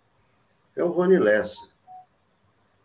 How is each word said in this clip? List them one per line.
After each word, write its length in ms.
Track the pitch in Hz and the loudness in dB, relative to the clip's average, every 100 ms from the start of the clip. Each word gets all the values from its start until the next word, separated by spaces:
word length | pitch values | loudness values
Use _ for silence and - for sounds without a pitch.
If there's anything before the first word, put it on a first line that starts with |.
| _ _ _ _ _ _ _ - | _ _ _ _ _ _ _ -6
é 80 | |
o 80 | 170 | -4
Rony 260 | 170 180 180 | 0 2 4
Lessa. 500 | 107 107 - - - _ _ - - _ _ _ _ _ _ _ | 4 2 -2 -6 -8 _ _ -20 -20 _ _ _ _ _ _ _